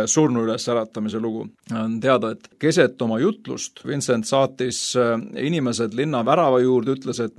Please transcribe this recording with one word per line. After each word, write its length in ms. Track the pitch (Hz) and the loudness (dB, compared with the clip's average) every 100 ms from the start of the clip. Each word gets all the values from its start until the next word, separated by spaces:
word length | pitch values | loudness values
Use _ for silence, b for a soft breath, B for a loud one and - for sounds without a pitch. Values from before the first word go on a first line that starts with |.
| 107 | 2
surnu 380 | 156 151 123 113 | 2 4 2 0
ülesäratamise 760 | 117 - 120 110 - 107 107 | -2 -2 -2 -2 -4 -6 -4
lugu. 300 | 113 110 107 - - 113 | -4 -6 -10 -16 -8 -4
On 220 | 110 113 | -4 -2
teada, 320 | 123 127 110 | 2 2 2
et 160 | 117 - _ | -6 -12 _
keset 420 | 147 160 131 - | 0 4 2 2
oma 140 | 120 110 | -2 0
jutlust 640 | 165 214 - 123 - - 127 | 0 -2 -8 -10 -12 -12 -8
Vincent 360 | 143 131 117 110 | -6 0 -2 0
saatis, 500 | 135 131 131 127 120 - 127 | 0 0 0 -6 -4 -4 0
äh, 220 | 117 117 - - | 0 0 -4 -6
inimesed 560 | 131 170 127 110 110 113 | -2 -2 -2 -2 -2 -2
linna 240 | 151 135 113 | -2 0 2
värava 360 | 160 156 127 | 4 4 4
juurde, 320 | 127 127 117 135 | 4 4 2 -2
ütles, 240 | - 120 | -4 -6
et 160 | 113 | -6